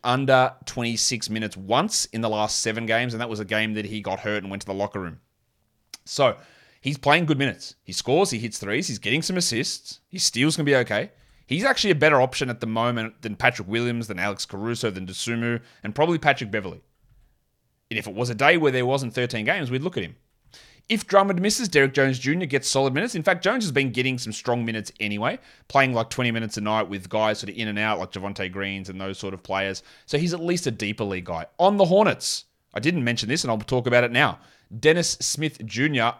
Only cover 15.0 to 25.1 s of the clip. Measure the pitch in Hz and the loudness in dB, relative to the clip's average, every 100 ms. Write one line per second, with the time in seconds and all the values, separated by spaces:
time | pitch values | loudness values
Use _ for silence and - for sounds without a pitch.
15 | 92 90 117 117 117 120 - _ 107 123 | -10 -8 -6 -2 -2 -4 -6 _ -8 0
16 | 165 165 151 131 110 107 95 - _ _ | 2 2 2 0 -2 -6 -6 -14 _ _
17 | _ _ _ _ _ _ _ _ - 110 | _ _ _ _ _ _ _ _ -6 -6
18 | 104 98 123 110 143 170 151 127 123 135 | -4 -4 -4 2 4 6 4 2 2 0
19 | 123 127 123 113 110 190 127 131 170 123 | -2 -2 -2 -2 -2 -2 -2 -2 -4 -6
20 | 85 - _ _ _ - - _ - 214 | -8 -12 _ _ _ -20 -20 _ -4 -4
21 | - 196 196 180 202 214 208 147 135 139 | 4 4 6 2 2 0 2 4 4 4
22 | 135 127 131 170 156 135 - 135 135 135 | 2 2 0 -2 0 -2 0 2 2 0
23 | 240 185 170 175 185 254 202 135 135 117 | -2 0 0 2 2 0 0 0 0 0
24 | 127 123 113 107 123 120 117 110 - - | -2 -2 -6 -6 -2 0 0 -4 -6 -6
25 | 104 | -4